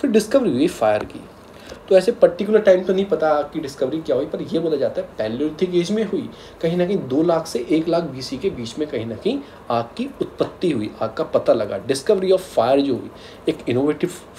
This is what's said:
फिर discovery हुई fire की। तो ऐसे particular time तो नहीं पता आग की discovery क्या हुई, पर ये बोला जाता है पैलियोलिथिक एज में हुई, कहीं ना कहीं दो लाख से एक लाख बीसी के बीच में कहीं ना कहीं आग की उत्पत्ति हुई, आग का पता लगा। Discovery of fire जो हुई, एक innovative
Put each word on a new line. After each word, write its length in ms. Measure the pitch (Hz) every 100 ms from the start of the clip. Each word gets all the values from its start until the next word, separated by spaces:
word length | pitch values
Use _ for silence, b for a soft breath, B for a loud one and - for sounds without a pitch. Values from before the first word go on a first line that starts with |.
फिर 100 | 277
discovery 400 | 220 208 277 226
हुई 180 | 123 165
fire 360 | - 110 107
की। 160 | - - - - B B B B -
तो 80 | 190
ऐसे 160 | 185
particular 480 | 233 175 170 208 214
time 220 | 208 180
तो 80 | 190
नहीं 120 | 185
पता 240 | 196 175 156
आग 160 | 147
की 160 | 139 151
discovery 400 | 139 - 131 160
क्या 160 | 160 131
हुई, 100 | 143
पर 160 | -
ये 160 | - -
बोला 180 | 165 156
जाता 240 | - -
है 80 | 185 -
पैलियोलिथिक 560 | 110 117 151 156 185
एज 160 | 175 170
में 140 | 214
हुई, 240 | 208 175 113 B B B
कहीं 160 | 165 175
ना 100 | 175
कहीं 220 | 196 135
दो 140 | 131
लाख 240 | 170 165 -
से 200 | - -
एक 180 | 156 165
लाख 140 | 170
बीसी 360 | 170 131 131 127
के 120 | 196
बीच 280 | 147 113 -
में 100 | 151
कहीं 180 | 127 113
ना 80 |
कहीं 240 | 110 202 277 B B -
आग 140 | 120
की 240 | 113 - 269 -
उत्पत्ति 500 | - - - - 180
हुई, 200 | 135 104 -
आग 100 | 110
का 120 | -
पता 280 | - - -
लगा। 280 | 123 104 101 110
Discovery 440 | 135 - 202 185
of 100 | 185 -
fire 260 | - 117 139
जो 140 | 139
हुई, 160 | 117 - B B B -
एक 100 | 156 -
innovative 420 | 120 143 151 175 - -